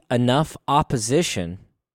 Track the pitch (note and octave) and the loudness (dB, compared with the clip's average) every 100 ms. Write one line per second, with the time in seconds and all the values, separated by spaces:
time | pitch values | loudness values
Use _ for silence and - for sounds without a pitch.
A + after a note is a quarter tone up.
0 | - B2 B2 C3+ D#3 - - C#3+ - C3 | -2 0 2 2 0 -6 0 0 2 -2
1 | A2 D3 F3 - E2+ F#2 - _ _ | 0 0 0 -4 -6 -10 -18 _ _